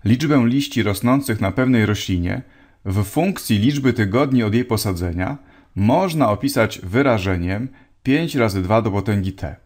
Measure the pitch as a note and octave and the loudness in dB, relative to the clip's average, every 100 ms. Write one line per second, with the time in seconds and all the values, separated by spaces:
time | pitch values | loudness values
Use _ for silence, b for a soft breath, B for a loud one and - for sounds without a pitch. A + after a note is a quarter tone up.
0 | G2+ B2 D3+ D3 A#2 C3+ C#3 - G#2 F#2 | 2 0 2 2 4 2 -2 -2 -2 0
1 | A#2 C3+ C#3 A2 G2 F#2 B2+ A#2+ G#2+ G#2 | 0 0 0 -2 -2 0 2 4 2 0
2 | - F2+ F2 G2+ - b b b G2+ G2 | -2 -2 -2 -6 -10 b b b -4 -2
3 | G2+ - F3+ F#3 - A2+ A2+ C#3+ C3 A#2 | -2 0 -2 -4 -2 2 2 2 0 2
4 | G2+ A#2 C#3+ B2+ G#2+ A2+ B2 A2 G#2+ F2 | 0 2 2 2 2 0 0 -2 -2 -2
5 | F2 E2+ F#2+ C#3+ b b b - G#2 D#3+ | -4 -4 -6 -6 b b b -2 2 2
6 | F#3+ D#3+ A#2+ G#2 C#3 C3+ G#2+ - F#2 G#2+ | 0 0 0 0 -2 0 0 -2 -4 0
7 | C#3 A2 F#2+ F2+ F2 G2+ C3 b b b | 2 2 0 -2 -2 -4 -6 b b b
8 | - C#3+ E3 C3 A2+ G2 F2+ A2 A2+ G2+ | 0 0 0 0 0 0 2 2 2 -2
9 | G2 G2+ F#2+ - D2+ - | 0 0 -2 -6 -10 -12